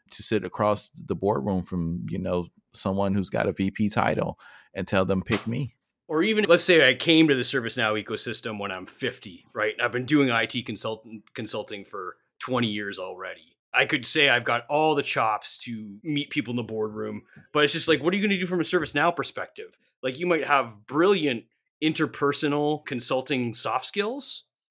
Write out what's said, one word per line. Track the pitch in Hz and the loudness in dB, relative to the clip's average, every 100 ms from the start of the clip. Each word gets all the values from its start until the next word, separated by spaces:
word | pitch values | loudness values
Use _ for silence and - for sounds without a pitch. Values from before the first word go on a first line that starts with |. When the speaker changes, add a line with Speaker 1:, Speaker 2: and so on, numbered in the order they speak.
| - | -16
Speaker 1:
to | - | -8
sit | - 107 | -2 -2
across | 92 - 104 104 - | -2 0 2 0 -4
the | - - 101 | -14 -6 -2
boardroom | 101 135 104 92 | 0 0 0 -2
from, | 90 90 82 87 - | -2 -4 -2 -4 -6
you | 92 | -6
know, | 92 90 85 _ _ | -2 -2 -4 _ _
someone | - 98 98 98 | -6 -2 0 0
who's | 98 92 | 0 -2
got | - 101 | -2 -2
a | |
V | 87 95 | 0 -2
P | - 104 | 0 -2
title | - 107 - - - - - _ | 2 2 2 -2 -6 -18 -20 _
and | 95 90 | -8 0
tell | 98 | 0
them, | 92 95 | 2 0
"Pick | - 107 - | 0 -2 -2
me." | 127 131 _ _ _ - | -6 -6 _ _ _ -4
Speaker 2:
Or | 156 | 0
even, | 208 214 202 | 2 2 6
let's | 170 | 6
say | - 165 131 | 8 8 8
I | |
came | 131 165 160 160 | 4 4 6 8
to | |
the | 131 | 4
ServiceNow | 117 135 113 127 110 107 | 2 -2 -2 -2 0 0
ecosystem | 101 107 123 110 117 107 | -4 -6 -6 -6 -8 -6
when | 101 | -6
I'm | 92 92 | -8 -10
fifty, | - 123 - 101 85 _ | -6 -6 -6 -14 -16 _
right? | 113 107 | -4 -4
And | - | -2
I've | 120 | -2
been | 120 127 | -2 2
doing | 151 135 | 4 4
I | 117 117 | 2 0
T | 123 | -4
consultant, | 120 101 113 110 110 110 _ | -6 -6 -6 -6 -12 -18 _
consulting | - 107 113 101 104 | -12 -8 -6 -8 -12
for | 95 101 90 - _ - | -12 -12 -12 -14 _ -14
twenty | - 127 113 | -4 0 0
years | 104 101 95 | -2 -6 -8
already. | 92 92 92 - _ _ _ | -10 -10 -12 -14 _ _ _
I | 123 | 0
could | 139 156 117 | 2 0 0
say | 156 139 | 4 4
I've | 123 | 4
got | 120 120 123 | 2 -2 0
all | 147 156 | 2 4
the | 143 | 4
chops | 135 135 113 104 - - | 0 0 0 -2 -6 -10
to | 123 113 107 101 | -8 -10 -10 -12
meet | 160 147 147 | -4 -4 -2
people | 151 120 | -4 -4
in | 120 | -4
the | |
boardroom, | 104 110 107 107 107 107 _ - _ | -4 -4 -6 -6 -8 -10 _ -20 _
but | 147 | 2
it's | 147 | 4
just | 160 160 | 2 2
like, | 147 | 2
what | 156 | 4
are | 196 | 2
you | 208 | 0
gonna | 190 | 0
do | 180 | 0
from | 180 | -2
a | |
ServiceNow | 156 185 147 147 165 | 0 0 0 2 2
perspective? | 170 127 - 90 - 90 _ _ - | 2 -6 -6 -10 -12 -16 _ _ -6
Like, | 131 131 | -6 -2
you | 180 | 0
might | 170 - | 0 4
have | 143 117 104 107 | 2 2 -8 -6
brilliant | 143 185 196 143 117 - _ _ - 156 156 | 2 4 4 2 -2 -8 _ _ -4 -2 0
interpersonal | 147 - 143 143 151 147 147 151 - | -2 0 -2 0 0 0 0 -2 -4
consulting | 127 - 131 131 131 120 | -6 -2 -2 -2 -2 -2
soft | 107 - 123 - | -4 -4 -4 -4
skills. | 202 208 269 - - - _ _ | -4 -4 -4 -4 -6 -8 _ _